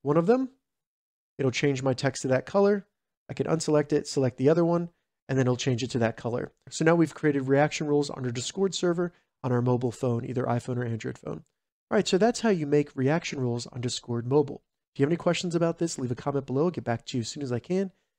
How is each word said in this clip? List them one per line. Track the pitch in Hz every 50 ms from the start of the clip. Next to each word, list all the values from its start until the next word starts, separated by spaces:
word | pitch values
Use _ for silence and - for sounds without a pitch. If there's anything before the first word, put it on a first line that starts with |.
one | - 139 147
of | 165 165
them, | 196 247 262 262 254 _ _ _ _ _ _ _ _ _ _ _ _ _ _ _ _ _ -
it'll | 135 127
change | 120 - 151 143 139 127
my | 135 135
text | 127 - 143 135 - -
to | - 131
that | 131 127 -
color. | - - 202 196 202 208 196 - _ _ _ _ _ _ _ _ -
I | -
can | - -
unselect | - 165 160 - 156 151 147 147 -
it, | 151 147 -
select | - - 143 131 123 - -
the | 131 143
other | 165 175 170
one, | 165 170 170 175 170 _ _ _ _ _ _ _ -
and | 135 135
then | 127
it'll | 123 123
change | 123 - 135 127 110
it | 131 117
to | - 120
that | 113 113 -
color. | - - 117 117 - - - _ _ - -
So | - - 165
now | 160 170
we've | 170 160 151 -
created | - - 151 139 139 135 131
reaction | 139 139 151 151 - - 160
rules | 147 147 147 139 143
on | - - 127
our | 123
Discord | 120 127 123 - - 190 196 196 -
server | - 180 175 170 175 175 170 - _ _ _ _ _ -
on | 127
our | 123 123
mobile | 123 123 123 123 127 120
phone, | - - 135 123 117 117 120
either | 135 117 123 120
iPhone | 120 120 120 - 127 123
or | 120 123
Android | 117 117 107 - 131 127 -
phone. | - - - 156 - _ _ _ _ _ _ _ _ -
All | 220
right, | 214 - -
so | 196 175
that's | 208 240 240 -
how | - 226
you | 196 165 151
make | 143 147 147 143 - -
reaction | 135 131 135 156 170 - - 165 139
rules | 127 120 117 120 117 -
on | - 120
Discord | 117 123 - - - - 120 117 117
mobile. | 123 139 151 147 139 107 - _ _ _ _ _ _
If | _ -
you | 139
have | 147
any | 175
questions | 170 - 180 165 - - 175 160
about | 165 170 170 165 -
this, | 170 165 - -
leave | 131 120
a | 120
comment | - - 143 139 139 131
below. | - 131 135 165
I'll | 180
get | 160 123 117
back | 120 117 113 -
to | - -
you | 123
as | 110 -
soon | - 151
as | 143 123
I | 120 117
can. | - - 180 190 196 185 - _ _ _ _